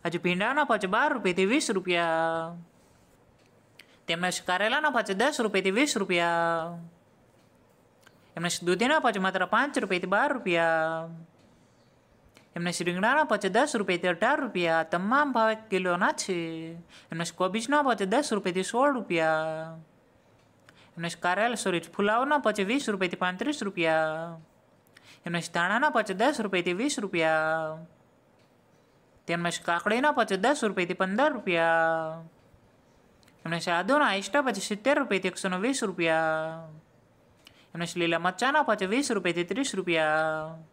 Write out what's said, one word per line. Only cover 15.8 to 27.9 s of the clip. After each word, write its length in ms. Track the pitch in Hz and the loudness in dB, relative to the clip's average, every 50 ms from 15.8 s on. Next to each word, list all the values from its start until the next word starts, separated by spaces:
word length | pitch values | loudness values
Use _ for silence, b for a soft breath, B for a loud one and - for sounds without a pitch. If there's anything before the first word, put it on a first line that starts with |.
| 185 180 170 175 208 277 | 0 0 0 2 0 0
છે. 600 | 311 - - - 185 170 165 165 165 160 165 160 165 170 170 B B B B B | 0 -2 -4 -4 -4 -4 -4 -6 -8 -10 -10 -12 -14 -16 -18 B B B B B
એમને 120 | 165 165 170 165 - | -6 -6 -6 -6 -2
કોબીજના 480 | - 180 185 185 226 233 233 294 294 | -2 -2 0 0 -4 -2 2 2 2
પછી 240 | 285 269 233 202 202 | 4 2 2 0 0
દસ 260 | 185 214 269 294 - | 0 2 0 2 0
રૂપિયાથી 300 | 220 202 196 190 175 190 | -2 -2 -2 -2 -2 -2
સોળ 300 | 185 - - 240 269 294 | -4 -2 0 2 2 2
રૂપિયા. 840 | 277 240 - - 180 165 160 160 160 156 156 160 156 160 160 165 165 165 160 _ _ _ _ _ _ _ _ _ _ _ _ _ _ _ _ - B B B B B | 2 -2 -4 -2 0 2 2 2 2 0 0 -4 -6 -8 -10 -12 -14 -16 -20 _ _ _ _ _ _ _ _ _ _ _ _ _ _ _ _ -20 B B B B B
એમને 120 | 165 165 170 - - | -8 -8 -8 -6 -2
કારેલ, 340 | - - 180 190 220 240 240 | 0 0 2 2 2 0 0
સોરી, 260 | - - 196 175 170 | -2 -2 0 -2 -2
ફુલાવના 580 | 170 - - - 202 202 214 240 262 277 302 294 | -4 -6 -2 0 2 2 2 2 2 2 0 2
પછી 260 | - 220 202 208 190 | 2 0 0 0 0
વીસ 240 | 190 247 285 - 233 | 0 0 -2 0 -2
રૂપિયાથી 280 | 208 190 190 175 185 | -2 -2 -2 -4 -2
પાંત્રીસ 460 | - 185 180 185 185 233 294 294 - | -2 -2 -2 -2 -2 -4 -4 -4 -4
રૂપિયા. 800 | 220 202 190 180 165 160 160 160 160 156 156 160 165 170 165 165 156 _ _ _ _ _ _ _ _ _ B B B B B B _ | -6 -6 -2 0 2 4 4 4 2 0 -2 -6 -8 -10 -12 -16 -18 _ _ _ _ _ _ _ _ _ B B B B B B _
એમને 140 | 175 170 170 165 - - | -6 -4 -4 -6 -2 0
ધાણાના 360 | 175 170 185 208 240 294 302 | 0 2 2 2 2 2 2
પછી 240 | 285 233 214 - 185 | 2 0 -2 -2 -2
દસ 260 | 185 226 277 302 247 | 2 2 2 2 0
રૂપિયાથી 380 | 214 202 190 180 175 180 175 185 | -4 -2 -2 0 0 0 -2 -2
વીસ 200 | 254 294 285 - | -2 -2 -2 -4
રૂપિયા. 800 | 202 190 185 170 160 160 160 156 156 156 160 160 160 156 156 160 170 - | -6 -4 -2 0 2 2 2 2 2 0 -2 -2 -4 -6 -8 -10 -16 -20